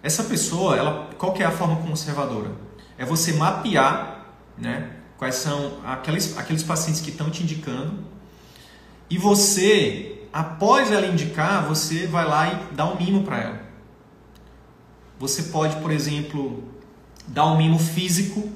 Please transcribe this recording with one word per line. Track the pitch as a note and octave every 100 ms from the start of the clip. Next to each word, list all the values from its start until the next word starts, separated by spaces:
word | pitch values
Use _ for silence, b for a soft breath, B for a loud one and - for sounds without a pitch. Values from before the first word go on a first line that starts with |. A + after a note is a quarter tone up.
Essa | D3 D#3+ A3+
pessoa, | G#3 - E3+ F#3 C#3
ela, | D3 - - -
qual | -
que | F#3+
é | E3+
a |
forma | - E3+ D#3+
conservadora? | E3 D3+ D3+ C#3+ C#3 A2 G2+ G2+ - B B -
É |
você | B2+ D#3+ E3
mapear, | D3+ E3+ - A3 D#3 C3+ - - - - - - -
né, | A#2 C3 - - - -
quais | C3 C3
são | D#3 C#3+ C#3 -
aqueles, | - C3 - E3+ - -
aqueles | - D#3
pacientes | - D#3+ - D3+
que | -
estão | - D#3
te | D#3+
indicando | E3 D#3 - B2 D#3 G3+ - - B B B B B B B B -
e | F3
você, | G3+ G3+ - F#3 G3 G#3 C3+ - - - -
após | D3+ D#3+ - G#3 C4 A#3
ela | G#3 F3+
indicar, | E3+ C#3+ - E3 G3 D3+
você | D#3 - E3 F3+
vai | E3+ D#3+
lá | D3+ E3+
e | F#3+ - -
dá | D#3+
um | -
mimo | F3+ G3
pra | - B2
ela. | A2+ - - - - - - - - - - - - - - - - -
Você | C3+ -
pode, | D#3 D#3+ D#3 -
por | E3
exemplo, | D3+ D3 D3 D3 D3 C3 A#2 - - - - - - -
dar | B2+ D#3
um | D#3+
mimo | D#3+ E3
físico | E3 F#3 F#3 F3+ G3+ G#3+ G#3